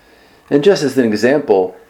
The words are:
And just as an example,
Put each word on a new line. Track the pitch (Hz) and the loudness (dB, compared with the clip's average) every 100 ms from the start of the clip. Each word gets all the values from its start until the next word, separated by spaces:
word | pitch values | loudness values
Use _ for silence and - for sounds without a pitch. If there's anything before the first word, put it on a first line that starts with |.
| _ _ _ _ - | _ _ _ _ -4
And | 143 | 0
just | 190 190 | 2 0
as | 143 127 | 0 -2
an | 117 | -2
example, | 107 117 147 143 95 92 - | 0 0 0 0 0 -2 -8